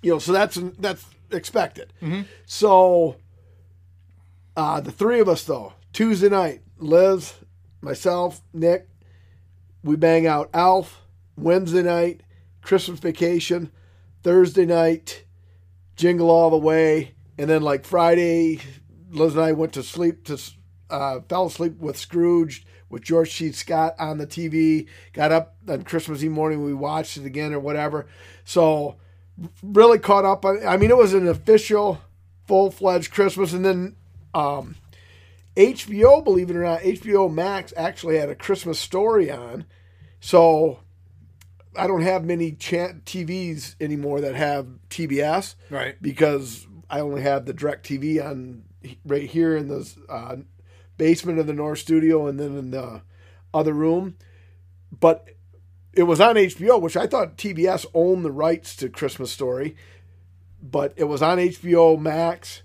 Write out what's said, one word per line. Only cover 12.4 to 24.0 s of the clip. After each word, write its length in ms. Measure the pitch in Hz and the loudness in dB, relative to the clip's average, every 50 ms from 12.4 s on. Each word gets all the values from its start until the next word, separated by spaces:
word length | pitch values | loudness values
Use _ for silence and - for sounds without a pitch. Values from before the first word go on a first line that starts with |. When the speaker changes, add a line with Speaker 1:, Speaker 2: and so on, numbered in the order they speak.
| _ _ _ _ | _ _ _ _
Speaker 1:
Christmas 400 | - - 196 190 - - 175 147 | -4 0 0 0 0 -2 -12 -8
Vacation. 720 | - 175 160 - 170 170 175 170 170 - 175 175 170 147 _ _ - _ _ _ _ _ - _ _ | -6 -8 -4 -2 -2 0 0 -2 -2 -2 -4 -4 -4 -10 _ _ -20 _ _ _ _ _ -20 _ _
Thursday 440 | 175 175 185 185 170 143 185 180 | 2 6 6 6 4 4 2 2
night, 580 | 170 175 165 165 165 165 160 _ - - - _ _ _ _ _ _ _ _ _ _ _ _ _ _ - | 4 4 2 4 2 2 0 _ -14 -18 -18 _ _ _ _ _ _ _ _ _ _ _ _ _ _ -12
Jingle 340 | - 156 175 180 170 170 170 | -2 0 0 2 2 4 4
All 200 | 165 165 165 165 | 6 6 6 4
the 80 | 160 156 | 4 2
Way. 560 | 151 156 156 160 160 160 151 156 139 - - _ - _ _ - | 2 2 2 4 2 2 2 0 -2 -6 -14 _ -20 _ _ -8
And 100 | 147 151 | -2 0
then, 140 | 160 156 151 | 0 0 2
like, 240 | 147 143 139 139 | 0 -2 -4 -4
Friday, 760 | - 190 180 165 170 170 175 175 170 165 170 165 165 160 135 - - - - _ - - - - 185 | -2 0 2 4 4 4 4 2 0 0 0 0 0 -2 -4 -10 -18 -20 -20 _ -20 -20 -20 -20 -14
Liz 240 | 170 151 156 165 143 | -2 0 0 0 2
and 80 | 156 160 | 2 0
I 100 | 160 160 | 0 0
went 200 | 151 160 156 - | 0 -2 -4 -4
to 80 | 139 127 | -10 -12
sleep 420 | - - 165 175 170 170 - _ | -12 -8 -4 -2 -2 -2 -4 _
to, 140 | - 147 131 - - - - - _ _ _ _ _ | -12 -12 -12 -12 -18 -20 -20 -20 _ _ _ _ _
uh, 300 | - 143 139 139 131 127 - _ | -8 -6 -6 -6 -6 -8 -10 _
fell 160 | 180 180 185 | -2 -2 -2
asleep 320 | 170 160 - 170 170 160 - | -2 -4 -4 -6 -6 -6 -6
with 180 | 160 147 135 | -10 -10 -10
Scrooge 680 | - - - - 170 170 175 175 170 165 156 131 - - - - - - - | -10 -14 -6 -2 0 2 2 4 2 2 0 -4 -16 -20 -20 -20 -20 -20 -16
with 120 | - 123 - | -16 -16 -6
George 300 | - 160 165 165 160 - | -2 0 0 0 0 -4
C. 200 | - 170 156 143 | -8 -8 -8 -8
Scott 420 | - - - 175 160 160 160 165 | -10 -8 -4 -2 -2 0 -2 -2
on 200 | - | -6